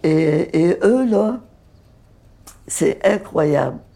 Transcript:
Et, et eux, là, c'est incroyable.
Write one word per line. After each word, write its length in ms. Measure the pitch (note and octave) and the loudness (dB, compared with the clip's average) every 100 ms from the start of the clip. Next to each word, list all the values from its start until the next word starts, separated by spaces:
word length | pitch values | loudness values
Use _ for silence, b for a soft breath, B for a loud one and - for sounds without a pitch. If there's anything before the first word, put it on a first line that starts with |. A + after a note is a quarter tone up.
Et, 600 | D#3 D#3 D#3+ D3+ - D#3+ E3+ | 2 2 2 0 0 2 2
et 100 | - | 2
eux, 200 | G3 B3+ | 2 2
là, 360 | B3+ G#3 G#3+ A#3+ - _ _ _ _ _ - - - - - - - | 2 0 0 -4 -12 _ _ _ _ _ -20 -20 -20 -20 -20 -20 -14
c'est 360 | - E3+ - | -2 -2 0
incroyable. 720 | F#3+ G#3 - - D3+ C#3+ C3+ D#3+ - | 0 0 -2 -2 0 0 -2 -6 -18